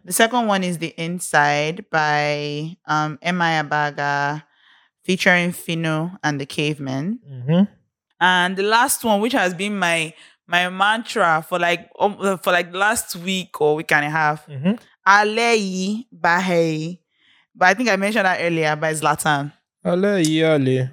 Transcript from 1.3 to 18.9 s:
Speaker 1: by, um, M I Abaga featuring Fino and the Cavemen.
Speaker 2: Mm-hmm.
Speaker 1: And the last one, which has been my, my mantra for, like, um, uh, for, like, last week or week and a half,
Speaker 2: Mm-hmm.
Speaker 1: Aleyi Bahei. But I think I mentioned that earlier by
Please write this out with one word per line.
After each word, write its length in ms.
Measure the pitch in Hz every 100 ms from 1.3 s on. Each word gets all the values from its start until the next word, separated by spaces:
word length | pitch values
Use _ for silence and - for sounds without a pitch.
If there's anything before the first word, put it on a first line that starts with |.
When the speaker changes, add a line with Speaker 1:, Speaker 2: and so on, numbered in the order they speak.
| 156 147 147 151 185 -
Speaker 1:
by, 840 | 156 151 147 147 147 147 147 160 180 -
um, 320 | 151 151 151
M 200 | 170 180
I 200 | 170 160
Abaga 800 | 147 151 147 143 143 143 143 151 - _ _ _ _ _
featuring 480 | - 185 196 180 175
Fino 600 | 170 - 165 165 156 170 185
and 160 | 151 143
the 60 | 147
Cavemen. 760 | - 147 147 139 135 170 240 143
Speaker 2:
Mm-hmm. 360 | 131 123 170 202 _ _ _ _ -
Speaker 1:
And 360 | 175 185 180 185
the 60 |
last 400 | 202 226 277 -
one, 160 | 226 202
which 120 | 233
has 200 | 240 185
been 240 | 175 202 202
my, 340 | 175 165 156 - - _ -
my 220 | 175 180
mantra 760 | 185 196 220 233 233 175 160 160
for, 100 | 180
like, 300 | 175 175 - -
um, 180 | 202 185
uh, 180 | 196 185
for, 140 | -
like, 220 | 175 175
last 420 | 175 202 233 - 180
week 440 | 180 185 170 -
or 160 | 151 151
week 160 | 165
and 140 | 156 147
a 40 |
half, 360 | 156 151 151 -
Speaker 2:
Mm-hmm. 260 | 139 165 233 - _ 185
Speaker 1:
Aleyi 1000 | 202 214 220 233 226 196 185 190 214 - 170
Bahei. 840 | 170 175 185 170 165 156 160 180 _ _ _ _ _ -
But 100 | 180
I 40 |
think 160 | 196 247
I 60 | 190
mentioned 300 | 202 220 190
that 140 | 170
earlier 340 | 170 165 156 151
by 180 | 160